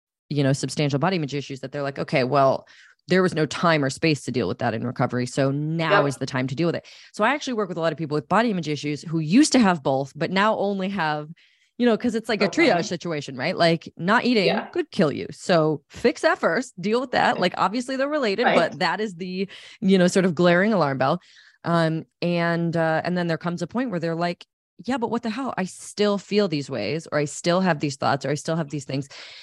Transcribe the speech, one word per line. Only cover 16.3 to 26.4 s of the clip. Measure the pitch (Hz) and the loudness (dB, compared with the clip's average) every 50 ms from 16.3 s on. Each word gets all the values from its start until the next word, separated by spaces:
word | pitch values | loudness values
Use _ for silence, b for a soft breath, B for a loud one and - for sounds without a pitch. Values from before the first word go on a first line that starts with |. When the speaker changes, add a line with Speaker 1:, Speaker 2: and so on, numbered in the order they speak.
| 359 - | 2 2
Speaker 1:
first, | - 180 165 233 262 - - - | 0 0 0 0 -2 -6 -8 -8
deal | 170 208 214 247 | -4 -2 0 -2
with | 269 254 | -2 0
that. | - - - 208 240 | 2 2 4 4 2
Speaker 2:
Okay. | - 180 | 2 0
Speaker 1:
Like, | 180 - - | 0 0 0
obviously | 170 185 208 254 247 269 262 | 0 0 0 -2 -6 -4 -4
they're | 254 269 285 | -4 -4 -2
related, | 302 302 262 208 196 202 247 | -2 -2 -2 -2 0 0 2
Speaker 2:
Right. | 190 170 | 2 4
Speaker 1:
but | 185 165 - - 143 | 2 2 0 0 -2
that | 180 165 175 190 | -2 -2 -2 -2
is | 214 226 175 | -4 -6 -6
the, | 165 185 180 185 185 196 190 B B B B B B | -8 -10 -8 -6 -6 -6 -6 B B B B B B
you | B 190 190 185 | B 4 6 6
know, | 175 | 6
sort | 180 - 196 180 | 6 4 4 2
of | 190 151 | 2 2
glaring | 135 175 175 175 175 196 220 226 | 4 4 6 6 6 4 4 2
alarm | 180 151 139 135 127 | 2 2 2 0 0
bell. | 131 135 165 180 b b b b b b b b b | 0 0 0 -2 b b b b b b b b b
Um, | - 170 170 165 160 160 165 - - _ _ - | 0 2 2 2 2 0 -2 -6 -10 _ _ -4
and, | 175 175 170 170 170 170 170 170 170 160 | -2 0 0 0 0 0 0 0 0 0
uh, | 170 160 160 160 156 - | 0 0 0 0 0 -2
and | 170 180 180 | -2 -2 -2
then | 175 | -2
there | 170 165 151 | -2 -2 -2
comes | - 175 170 165 | -4 -4 -6 -6
a | 175 | -6
point | - - 226 269 240 | -6 -4 -4 -4 -4
where | 185 170 | -4 -4
they're | 156 165 165 | -4 -4 -4
like, | 160 175 175 180 - - _ _ _ _ _ _ - - | -2 -4 -4 -4 -6 -12 _ _ _ _ _ _ -14 -8
"Yeah, | - 262 262 | -6 -4 -4
but | 233 202 | -4 -4
what | 220 240 - | -4 -4 -4
the | 226 | -4
hell? | 208 254 277 240 - | -6 -6 -6 -6 -4
I | - 190 | -6 -6
still | 180 - - - - - - 208 208 202 196 | -6 -8 -12 -18 -8 -2 0 2 2 2 0
feel | - - 202 208 | -2 -2 0 0